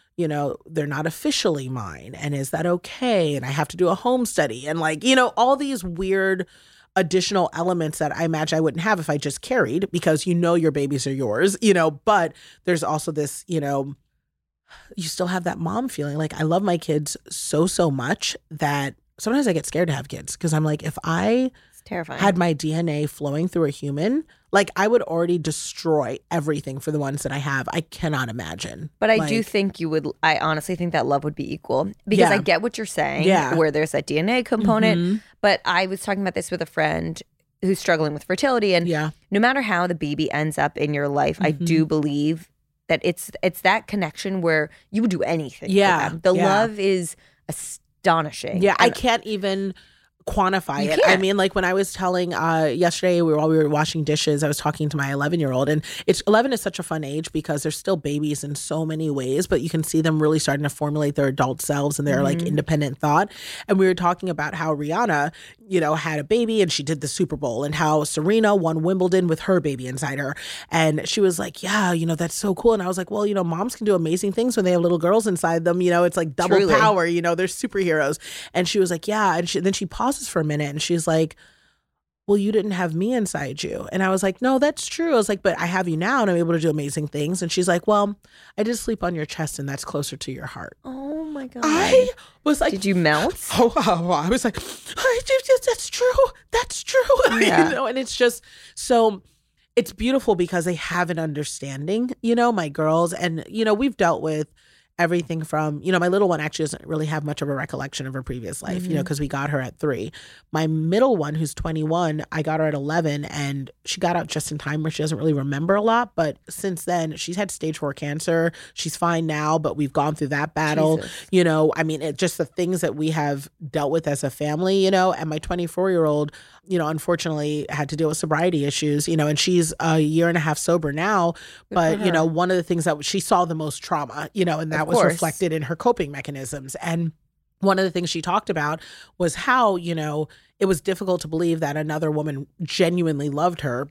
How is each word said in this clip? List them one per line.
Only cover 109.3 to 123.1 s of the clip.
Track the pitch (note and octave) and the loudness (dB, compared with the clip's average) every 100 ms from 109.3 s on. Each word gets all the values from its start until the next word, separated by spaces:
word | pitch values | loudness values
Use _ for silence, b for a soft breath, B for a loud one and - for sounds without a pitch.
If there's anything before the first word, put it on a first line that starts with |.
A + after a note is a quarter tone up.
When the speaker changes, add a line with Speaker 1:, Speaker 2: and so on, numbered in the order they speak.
| C#3 D3 | -4 -2
Speaker 1:
her | C#3+ | -4
at | B2+ - | -4 -6
three. | D3+ A2 G#2+ B B B _ | -4 -4 -6 B B B _
My | D#3 D#3+ | -2 0
middle | D#3+ D#3+ G3+ C4+ G3+ | 0 0 2 4 2
one, | D3 | 0
who's | D#3 D3 | -4 -4
twenty-one, | - E3 D#3 D#3 E3+ E3 D3+ - | -4 -6 -2 -2 0 0 -2 -4
I | D#3 | -4
got | D#3 D#3+ | -2 0
her | D#3 | 0
at | |
eleven, | C#3+ C#3+ E3+ D#3 D3 | 0 -2 0 0 -2
and | C#3+ C#3+ C#3 C#3 C3 _ | -6 -6 -4 -4 -8 _
she | - - | -10 -2
got | F3 | 0
out | F3 D#3+ | 0 -2
just | D#3 - | -6 -6
in | D3+ | -8
time | C#3+ D3+ | -4 -2
where | D#3 | -4
she | - | -2
doesn't | D3+ D#3 | -4 0
really | D#3+ | 0
remember | C#3+ C#3 C#3 E3 | 2 0 -2 0
a | G3+ | 2
lot. | A3 A3+ A#3+ | 4 2 0
But | - D#3 - - | -2 -2 -4 -14
since | - G3 E3+ | -8 -6 -4
then, | - F3 D#3+ C#3+ | -2 -2 -2 -6
she's | - | -8
had | F3+ G3+ | -4 -6
stage | - D#3 D3+ | -4 -6 -4
four | D3 | -6
cancer. | - D3 D3+ - E3 E3 B B | -6 -6 -4 0 2 2 B B
She's | - D#3+ - | -10 -8 -2
fine | E3+ E3 D#3+ | 0 0 0
now, | D3+ D3+ D#3+ | -2 0 0
but | D3+ D3 | 0 -2
we've | C#3 | -2
gone | - C#3+ | 0 0
through | D3+ C#3 | -2 -4
that | C#3+ D#3 | -2 -2
battle. | D3+ D#3 D#3 D#3 D#3+ | -2 0 2 2 2
Speaker 2:
Jesus. | - - - | -2 -14 0
Speaker 1:
You | F#3 | 4
know, | E3+ D#3 D#3 - | 4 4 2 2
I | |
mean, | D#3+ D3+ | -2 -2
it, | D3+ C#3 | -4 -2
just | F3+ - | -2 -2
the | |
things | D#3 - F3 F3+ | -6 -2 -2 0
that | E3 | -2
we | D3 D#3 | -2 -2